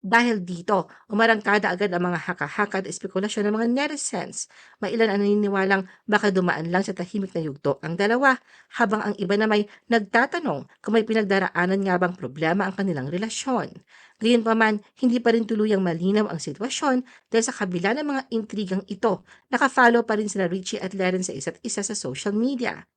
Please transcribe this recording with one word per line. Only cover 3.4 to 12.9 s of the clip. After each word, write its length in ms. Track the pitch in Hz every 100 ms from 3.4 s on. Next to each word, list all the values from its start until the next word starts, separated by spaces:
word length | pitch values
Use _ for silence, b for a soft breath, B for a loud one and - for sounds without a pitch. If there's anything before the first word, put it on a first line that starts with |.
| 208
ng 80 | 214
mga 100 | 233
netizens. 800 | 247 294 294 - 190 147 - - B B B
May 160 | 202
ilan 160 | 226 226
ang 160 | 202
naniniwalang 640 | 202 208 202 196 190 196 185 B
baka 240 | - 208 208
dumaan 400 | 190 180 147 165
lang 160 | 180
sa 80 | 196
tahimik 400 | 190 175 208 190
na 80 | 175
yugto 400 | 156 143 143 139
ang 160 | 156 170
dalawa, 400 | 202 233 277 254 b b b -
habang 240 | 226 214
ang 160 | 208 208
iba 160 | 185 202
na 80 | 214
may 160 | 208 208 B _
nagtatanong 800 | 233 202 226 262 339 302 143 - b
kung 80 | -
may 160 | 226 220
pinagdaraanan 720 | 220 208 196 185 - 180 190 196
nga 80 | 180
bang 160 | 180 180
problema 480 | 127 139 160 180 190
ang 80 | 190
kanilang 320 | 196